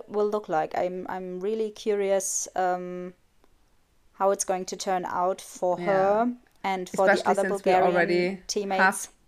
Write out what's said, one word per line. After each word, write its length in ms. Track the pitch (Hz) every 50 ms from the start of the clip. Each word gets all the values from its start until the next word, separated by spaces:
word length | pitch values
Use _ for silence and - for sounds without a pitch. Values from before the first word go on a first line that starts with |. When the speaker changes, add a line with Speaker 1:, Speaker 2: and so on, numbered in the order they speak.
| - -
Speaker 1:
will 200 | 202 208 208 208
look 200 | 214 214 208 -
like. 280 | 170 156 156 - -
I'm, 300 | - 180 180 185 185 180 -
I'm 320 | 185 185 185 180 180 180
really 300 | 180 208 220 220 220 208
curious, 800 | 214 - - 226 202 202 196 196 196 190 190 - - 208 - - -
um, 580 | - 185 180 180 180 180 180 180 180 180 180 - _ _ _ _ _ _ _ _ _ _ _ _ _ _ _ _ _ _ _ _
how 160 | - 196 196
it's 140 | 196 196 -
going 200 | - 190 180 185
to 100 | - 196
turn 280 | 185 - 208 185 180 175
out 360 | - - 180 180 185 190 190
for 380 | - - - - - 180 175 180
Speaker 2:
Yeah. 80 | 180
Speaker 1:
her 460 | 190 196 190 190 196 208 220 240 247 240 - _ _ _ _ -
and 240 | 196 190 185 180 -
for 200 | - - 190 190
Speaker 2:
Especially 140 | 196 - -
Speaker 1:
the 60 | -
other 200 | 190 196 196 185
Speaker 2:
since 160 | 202 196 -
we 80 | 190 185
Speaker 1:
Bulgarian 220 | 185 180 180 180
Speaker 2:
already 460 | 180 170 170 175 175 175 180 196 185 -
Speaker 1:
teammates. 340 | - - 208 202 196 196 190 190
Speaker 2:
have 260 | 190 208 - - - _ _ _